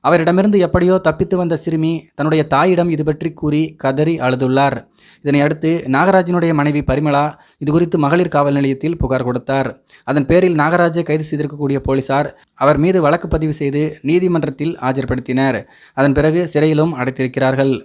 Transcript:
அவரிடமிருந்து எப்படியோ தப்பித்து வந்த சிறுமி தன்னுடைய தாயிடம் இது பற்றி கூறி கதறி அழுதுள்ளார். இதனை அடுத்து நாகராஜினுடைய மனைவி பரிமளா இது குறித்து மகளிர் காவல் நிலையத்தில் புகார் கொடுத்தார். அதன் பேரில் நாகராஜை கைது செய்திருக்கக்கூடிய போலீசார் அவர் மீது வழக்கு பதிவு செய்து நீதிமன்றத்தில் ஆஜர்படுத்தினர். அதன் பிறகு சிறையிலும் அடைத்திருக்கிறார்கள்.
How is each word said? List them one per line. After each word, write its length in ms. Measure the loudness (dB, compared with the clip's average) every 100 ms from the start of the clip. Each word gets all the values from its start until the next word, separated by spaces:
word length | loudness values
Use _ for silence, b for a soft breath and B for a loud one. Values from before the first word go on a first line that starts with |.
அவரிடமிருந்து 540 | 2 2 2 2 2 2
எப்படியோ 360 | 2 2 2 2
தப்பித்து 380 | 0 -2 -2 -2
வந்த 180 | -2 -4
சிறுமி 340 | -4 -2 -2 -4 -8
தன்னுடைய 280 | -4 0 0 2
தாயிடம் 440 | 2 2 2 0
இது 140 | 0
பற்றி 260 | -2 -2 -6
கூறி 420 | -4 -2 -2 -2 -2
கதறி 380 | -2 0 0 0
அழுதுள்ளார். 580 | -2 0 0 2 0 -2 -12 b b b
இதனை 200 | 0 2
அடுத்து 300 | 2 0 -2 -2 0
நாகராஜினுடைய 680 | 2 4 2 2 0 0
மனைவி 260 | 2 0 0
பரிமளா 440 | 0 0 0 0 -2 -6 b b
இது 120 | -2
குறித்து 260 | 0 0 0
மகளிர் 340 | 2 2 2
காவல் 180 | 0 2
நிலையத்தில் 440 | 2 0 -2 -4 -4
புகார் 300 | -2 -2 -2
கொடுத்தார். 400 | -4 -2 -2 -2 -8 b b
அதன் 220 | -2 -2 2
பேரில் 320 | 2 4 2
நாகராஜை 440 | 2 2 2 0
கைது 220 | -2 -4
செய்திருக்கக்கூடிய 520 | -4 -6 -6 -4 -4 -2
போலீசார் 520 | -2 -4 0 -2 -2 b b
அவர் 240 | _ 2 4
மீது 220 | 2 2
வழக்கு 280 | 2 0 -2
பதிவு 240 | -4 -4
செய்து 460 | -4 -4 -2 -4 -4
நீதிமன்றத்தில் 720 | -2 0 2 0 -2 -4 -6 -4
ஆஜர்படுத்தினர். 760 | -4 -2 -2 -4 -2 0 0 -2 -8 b b
அதன் 180 | 0 0
பிறகு 300 | 2 2 0 -2
சிறையிலும் 460 | 0 2 2 0 -2
அடைத்திருக்கிறார்கள். 760 | -6 -4 -4 0 0 2 0 -2